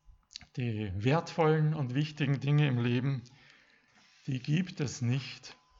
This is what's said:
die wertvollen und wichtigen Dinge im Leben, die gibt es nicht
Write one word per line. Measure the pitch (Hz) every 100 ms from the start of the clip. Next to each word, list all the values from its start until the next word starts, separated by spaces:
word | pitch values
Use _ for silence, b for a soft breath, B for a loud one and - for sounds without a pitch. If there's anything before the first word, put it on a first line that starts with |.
| - - _ - - -
die | 120 107 104
wertvollen | 95 120 160 - - 156 156 151
und | 156 123
wichtigen | 135 151 - 139 131
Dinge | 139 147 147
im | 120
Leben, | 120 123 139 135 - B B B B B B B B _ -
die | 127
gibt | 131 160 185 -
es | 123 -
nicht | 120 135 - - - - _